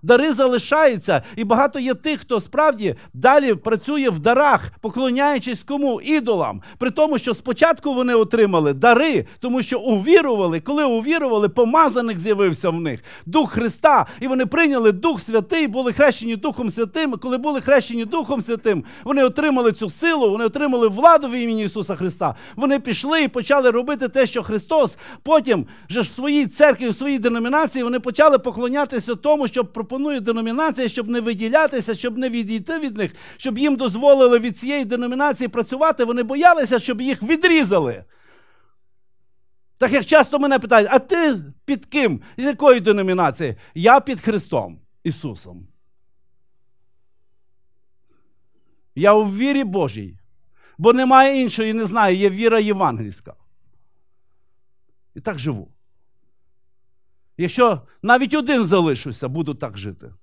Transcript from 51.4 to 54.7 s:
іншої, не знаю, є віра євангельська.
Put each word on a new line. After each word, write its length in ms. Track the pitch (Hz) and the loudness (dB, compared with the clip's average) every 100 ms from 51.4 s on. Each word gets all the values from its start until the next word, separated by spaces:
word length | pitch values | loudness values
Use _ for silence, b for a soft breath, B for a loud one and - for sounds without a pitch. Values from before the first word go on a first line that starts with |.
іншої, 320 | 247 - 220 | -2 -2 -2
не 120 | 220 214 | -2 -2
знаю, 300 | 226 208 185 | 0 2 4
є 140 | 202 | 0
віра 300 | 190 226 220 | 2 0 2
євангельська. 760 | 214 196 170 113 107 - - - _ _ _ - _ _ _ _ _ _ _ _ _ | 0 0 0 -2 -10 -12 -20 -20 _ _ _ -20 _ _ _ _ _ _ _ _ _